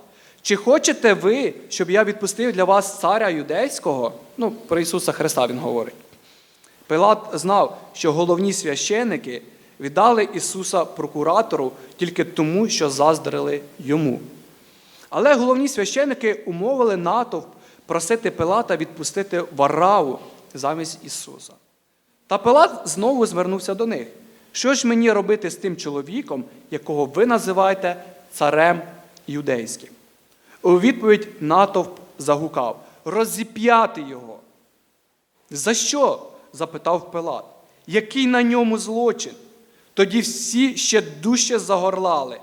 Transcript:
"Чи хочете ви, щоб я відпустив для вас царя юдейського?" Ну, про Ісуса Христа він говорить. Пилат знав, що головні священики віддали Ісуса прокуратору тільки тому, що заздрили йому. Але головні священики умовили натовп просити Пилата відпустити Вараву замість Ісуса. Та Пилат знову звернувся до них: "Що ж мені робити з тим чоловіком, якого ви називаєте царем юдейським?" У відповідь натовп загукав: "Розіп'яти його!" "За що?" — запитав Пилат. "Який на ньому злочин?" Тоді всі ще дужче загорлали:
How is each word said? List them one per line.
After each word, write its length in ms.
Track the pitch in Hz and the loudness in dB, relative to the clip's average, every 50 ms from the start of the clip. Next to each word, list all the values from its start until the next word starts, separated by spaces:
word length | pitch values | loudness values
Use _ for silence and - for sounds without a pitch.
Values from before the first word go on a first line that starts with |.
| - _ _ _ _ - _ _ | -20 _ _ _ _ -20 _ _
"Чи 140 | - - 202 | -2 -2 -2
хочете 580 | 196 - 240 277 320 - 311 277 - - 220 196 | 0 4 4 4 4 4 2 2 4 4 4 4
ви, 400 | 165 160 196 226 277 262 175 - - - - | 4 4 2 2 2 0 -2 -4 -6 -14 -10
щоб 220 | - - 185 165 | -6 -4 -2 0
я 140 | 180 208 220 | 2 2 2
відпустив 480 | 208 208 214 202 190 - - 240 247 | 2 0 -4 -4 -6 -4 -2 -2 -2
для 120 | 208 185 185 | 0 0 2
вас 360 | 180 196 202 196 196 - - | 4 4 4 2 0 -4 -2
царя 280 | - 170 202 226 220 196 | 0 0 2 2 0 0
юдейського?" 840 | 170 151 139 143 151 185 247 277 - - - 175 143 127 120 110 - - - - - | -2 -4 -4 -4 -2 -2 -2 -2 -4 -4 -4 -4 -2 -2 -2 -4 -6 -8 -20 -16 -8
Ну, 140 | - 233 208 | -4 -4 -4
про 300 | 226 - - - 165 170 | -4 -6 -6 -2 -2 -2
Ісуса 320 | 165 165 - 180 - - | 0 0 -2 -2 -2 -2
Христа 340 | 147 - 151 156 - 143 123 | -2 0 0 -2 0 0 0
він 120 | 123 123 127 | 0 0 -4
говорить. 360 | 123 123 123 117 110 - - - - - _ _ _ _ _ _ _ _ _ _ _ _ _ _ _ | -4 -4 -4 -4 -4 -6 -10 -18 -20 -20 _ _ _ _ _ _ _ _ _ _ _ _ _ _ _
Пилат 320 | - 156 160 185 208 214 214 - - | -2 2 4 6 4 4 4 0 -8
знав, 460 | - 156 147 185 202 196 156 127 - - - - | -8 -4 0 2 2 2 2 2 -2 -8 -18 -18
що 200 | - - - 160 | -10 -4 -2 0
головні 400 | 147 160 175 170 175 170 196 202 | 2 2 2 2 2 2 2 0
священики 880 | 185 - - 156 139 139 - - 208 226 247 226 175 131 - 135 123 123 - - - - - _ _ - | -2 -2 -4 -4 -4 -2 -2 -2 -2 0 -2 -2 -4 -6 -6 -10 -12 -14 -14 -18 -20 -20 -20 _ _ -12
віддали 480 | 139 143 147 180 208 240 240 220 202 202 208 | -8 -4 2 4 4 4 4 2 0 -2 -4
Ісуса 500 | 170 - - - 190 185 - 190 180 160 | -6 -8 -6 -8 -8 -6 -4 -2 -2 -2
прокуратору 880 | - - - 151 139 - 151 147 160 175 214 226 220 170 151 135 131 127 - - - - | -4 -6 -10 -10 -8 -6 -4 0 0 2 2 2 0 -2 -4 -4 -4 -6 -10 -20 -16 -10
тільки 280 | - 180 170 175 - 160 | -6 -6 -4 -2 -2 -4
тому, 440 | 165 - - 156 156 170 196 226 208 | -2 0 -2 0 0 2 0 0 0
що 220 | - - 160 147 | 0 0 0 0
заздрили 720 | 135 131 143 156 160 156 160 143 143 143 143 143 143 143 143 - - - | 2 4 4 4 4 2 0 -4 -4 -4 -4 -4 -4 -6 -8 -12 -18 -10
йому. 420 | 151 131 147 160 156 135 120 - - - - - - - - _ _ _ _ _ _ _ - - - - | -4 -2 0 0 0 0 -2 -4 -6 -14 -20 -20 -20 -20 -20 _ _ _ _ _ _ _ -20 -20 -14 -6
Але 240 | - 151 220 285 294 | -2 2 4 4 4
головні 340 | 240 247 254 254 262 277 269 | 4 4 2 2 2 0 -2
священики 640 | - 208 196 196 - 262 285 285 254 - 233 214 196 202 - | -2 -2 -4 -2 0 -2 0 -2 -2 -2 -2 -2 -2 -2 -6
умовили 500 | 196 175 170 190 240 277 262 240 226 196 | -8 -6 -4 -2 -2 0 2 2 2 0
натовп 500 | 180 170 165 202 240 240 233 - 160 151 - - - - - _ _ _ | 0 0 0 0 0 0 -2 -6 -10 -10 -10 -18 -20 -20 -20 _ _ _
просити 440 | - 160 165 165 - 233 226 226 185 | -4 -4 -2 -2 0 -2 0 -2 -2
Пилата 460 | - - 165 170 190 233 233 - 185 | -2 -2 0 2 2 0 0 0 -2
відпустити 680 | 160 160 156 - - 151 - - 196 196 196 180 180 170 - - | -4 -4 -6 -8 -10 -10 -6 -6 -6 -6 -4 -4 -4 -4 -4 0
Вараву 600 | 135 139 143 147 156 175 190 208 202 156 135 123 - - - - - - - - | 2 2 2 4 4 4 6 6 4 4 0 -2 -8 -10 -18 -20 -20 -20 -20 -12
замість 440 | 139 135 139 156 165 160 151 - - - | -6 -4 -4 -4 -4 -6 -10 -12 -14 -14
Ісуса. 480 | 147 - - - 147 135 127 - - - _ _ _ _ _ _ _ _ _ _ _ _ _ _ | -12 -12 -12 -12 -14 -18 -20 -20 -20 -20 _ _ _ _ _ _ _ _ _ _ _ _ _ _
Та 120 | - 190 202 | -4 -4 0
Пилат 320 | - 233 254 294 339 359 - - - | 2 4 6 6 6 6 2 -2 -10
знову 420 | 175 156 185 208 247 277 254 226 | -8 -4 -2 0 0 2 2 0
звернувся 480 | 180 170 175 180 180 190 190 185 - 196 | 0 0 -2 -2 -2 -2 -4 -4 -4 -4
до 120 | 190 226 | -4 -4
них: 220 | 226 202 135 117 - - - - - - _ _ _ | -4 -4 -6 -8 -10 -16 -20 -20 -20 -20 _ _ _
"Що 220 | - - - 254 277 | -8 -2 0 0 2
ж 120 | 254 - | 2 2
мені 260 | 233 233 226 233 233 | 2 2 4 4 4
робити 380 | 214 202 190 185 214 214 185 170 | 4 4 2 2 0 0 -2 -6
з 60 | - | -8
тим 200 | - - 190 175 | -6 -6 -6 -6
чоловіком, 680 | - - 151 143 143 135 156 196 277 - - 147 131 123 - - - - - | -6 -8 -8 -6 -8 -8 -8 -8 -8 -8 -6 -8 -8 -8 -10 -14 -20 -14 -10
якого 340 | 156 143 - - 156 147 143 | -10 -10 -6 -4 -2 -2 -2
ви 220 | 135 135 180 220 | 0 2 2 2
називаєте 720 | 247 240 208 165 185 185 190 190 190 190 190 190 175 175 175 - - - - - _ | 4 2 0 0 0 2 2 2 2 2 0 -2 -4 -6 -6 -12 -20 -20 -20 -20 _
царем 500 | - - 151 147 147 156 160 175 175 170 - - - - - - _ - _ | -4 -2 0 2 4 4 4 4 4 0 -4 -12 -18 -20 -20 -20 _ -20 _
юдейським?" 640 | - 143 147 147 139 131 117 113 110 - - - - - _ _ _ _ _ _ _ _ _ _ _ - - | -10 -8 -6 -2 -2 -2 -2 -4 -6 -10 -14 -16 -20 -20 _ _ _ _ _ _ _ _ _ _ _ -10 -2
У 180 | - 180 175 180 | 2 4 4 6
відповідь 480 | 180 254 269 240 226 220 208 208 - - - - | 4 4 2 2 4 4 4 4 2 -4 -12 -8
натовп 580 | 156 151 160 185 202 196 - 190 170 180 - - - - - - | -2 2 4 4 4 4 2 -2 -2 -4 -6 -18 -20 -20 -16 -6
загукав: 600 | 143 139 147 143 160 151 - 143 123 113 - - - - - _ - | -2 0 0 0 0 -4 -4 -4 -4 -4 -4 -8 -12 -20 -20 _ -10
"Розіп'яти 1000 | 160 175 214 226 - 170 196 226 220 - 214 220 233 233 226 220 - - 165 147 135 | -4 -2 -2 -2 -2 -4 -8 -8 -10 -6 -2 2 4 4 4 4 2 -2 -6 -12 -12
його!" 280 | 135 123 123 113 107 - - _ _ _ _ _ _ _ _ _ _ _ _ _ _ _ _ _ _ _ _ - | -14 -14 -16 -18 -20 -20 -20 _ _ _ _ _ _ _ _ _ _ _ _ _ _ _ _ _ _ _ _ -14
"За 240 | 147 139 - 202 - | -10 -4 -2 0 0
що?" — 480 | - - - 285 294 269 202 127 - - - - - - _ | 0 0 -2 0 2 2 2 2 0 -6 -14 -20 -20 -20 _
запитав 580 | - 139 160 160 160 147 - 165 175 170 175 - | -10 -10 -8 -8 -8 -4 -2 0 0 0 -2 -4
Пилат. 320 | - 170 165 165 135 107 - - - _ _ _ _ _ _ | -8 -6 -6 -6 -6 -8 -10 -14 -20 _ _ _ _ _ _
"Який 400 | - 175 214 214 214 - 269 262 | -2 -2 -2 -2 -2 -2 0 2
на 160 | 247 247 247 | 2 4 2
ньому 360 | 247 233 240 247 240 226 220 214 | 2 2 2 2 2 2 0 -2
злочин?" 540 | 220 220 226 226 240 233 208 233 - 123 - - - - _ _ _ _ _ _ _ _ - - | -4 -4 -4 -2 0 0 -2 -2 -6 -12 -14 -18 -20 -20 _ _ _ _ _ _ _ _ 0 2
Тоді 220 | 196 185 190 233 | 2 2 2 0
всі 560 | 208 - - - - - - 240 269 262 - | 0 -2 -4 -6 -6 -2 0 2 2 2 0
ще 260 | - - - 220 208 175 160 151 147 | -2 -2 2 2 2 0 0 -6 -6
дужче 360 | 160 220 247 240 - - 247 214 | -2 0 0 0 0 0 0 -2
загорлали: 800 | 180 175 196 180 180 190 185 185 185 180 165 147 135 127 120 - | 0 0 0 0 2 0 0 0 0 0 0 0 -2 -4 -8 -14